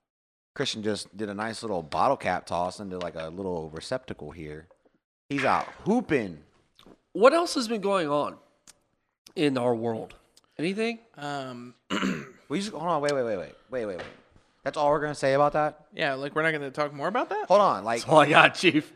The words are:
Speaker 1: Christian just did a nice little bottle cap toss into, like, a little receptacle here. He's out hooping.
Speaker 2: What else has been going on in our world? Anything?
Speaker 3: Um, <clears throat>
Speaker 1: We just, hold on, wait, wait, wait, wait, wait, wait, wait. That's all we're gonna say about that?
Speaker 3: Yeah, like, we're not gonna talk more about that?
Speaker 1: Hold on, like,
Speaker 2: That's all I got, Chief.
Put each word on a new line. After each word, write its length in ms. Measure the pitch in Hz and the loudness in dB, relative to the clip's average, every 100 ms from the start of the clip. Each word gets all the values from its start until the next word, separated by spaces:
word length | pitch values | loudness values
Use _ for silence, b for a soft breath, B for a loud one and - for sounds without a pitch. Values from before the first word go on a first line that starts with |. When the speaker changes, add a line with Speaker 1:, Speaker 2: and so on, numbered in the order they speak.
| _ _ _ _ _ | _ _ _ _ _
Speaker 1:
Christian 280 | - 135 110 | -6 -6 -4
just 320 | 107 101 - 95 | -4 -4 -6 -10
did 140 | 107 | -8
a 40 | |
nice 280 | 101 110 110 | -6 -8 -8
little 200 | 117 95 | -6 -6
bottle 340 | 78 82 110 135 | -4 0 2 2
cap 260 | 101 90 | 0 -2
toss 360 | - 87 90 - | -2 -4 -2 -6
into, 180 | 101 90 | -10 -8
like, 160 | 87 82 | -8 -8
a 140 | 80 | -10
little 400 | 85 95 87 80 | -8 -6 -6 -6
receptacle 600 | 78 - 127 - 104 76 | -12 -8 -8 -8 -14 -14
here. 360 | 80 76 76 80 _ _ _ _ _ _ | -14 -14 -14 -18 _ _ _ _ _ _
He's 140 | 139 131 | -2 2
out 200 | 90 - - - | 0 0 -8 0
hooping. 560 | 233 - 143 101 80 76 _ _ _ - - _ | 0 2 -2 -2 -10 -20 _ _ _ -20 -20 _
Speaker 2:
What 180 | 170 240 | 4 6
else 220 | 320 339 | 6 0
has 120 | 294 220 | -2 -2
been 120 | 226 | -2
going 280 | 190 196 151 | 0 0 0
on 260 | 147 117 85 _ _ - - _ _ _ _ - - | 0 -2 -6 _ _ -20 -20 _ _ _ _ -14 0
in 200 | 147 131 | 0 2
our 180 | 123 | 0
world? 400 | 117 117 113 - - _ _ _ - | 0 -2 -4 -8 -16 _ _ _ -6
Anything? 400 | 160 196 220 233 - - | -4 -2 -4 -6 -14 -12
Speaker 3:
Um, 580 | 143 143 131 123 123 - _ | -8 -8 -8 -12 -16 -20 _
<clears throat> 360 | 190 - 80 69 - _ | -4 -2 -4 -8 -20 _
Speaker 1:
We 100 | 147 | -6
just, 120 | 202 | -6
hold 100 | 147 | -6
on, 180 | 165 160 | -2 0
wait, 140 | 143 | 0
wait, 80 | 143 | 0
wait, 120 | 117 101 | -2 -4
wait, 140 | 76 - _ | -6 -14 _
wait, 160 | 127 107 | -6 -6
wait, 100 | 87 | -6
wait. 100 | - - _ _ _ _ | -10 -16 _ _ _ _
That's 140 | 135 147 | -8 0
all 140 | 147 | 2
we're 100 | 151 | 2
gonna 140 | 151 | 0
say 180 | 143 139 | 0 2
about 220 | 135 147 | 4 4
that? 320 | 156 151 - _ | 2 -2 -4 _
Speaker 3:
Yeah, 200 | 180 156 | -4 -2
like, 200 | 135 143 156 | -2 -4 0
we're 60 | |
not 80 | 160 | 0
gonna 180 | 156 139 | 0 -6
talk 220 | 131 147 | -4 -4
more 160 | 143 156 | -2 -2
about 220 | 226 320 | -2 -2
that? 160 | 403 403 | -4 4
Speaker 1:
Hold 140 | 196 | 6
on, 200 | 190 110 | 6 4
like, 180 | 104 117 | 0 -2
Speaker 2:
That's 80 | 120 | 6
all 60 | 156 | 8
I 80 | 143 | 10
got, 260 | 156 151 | 8 6
Chief. 380 | - 180 147 - | 6 2 2 -2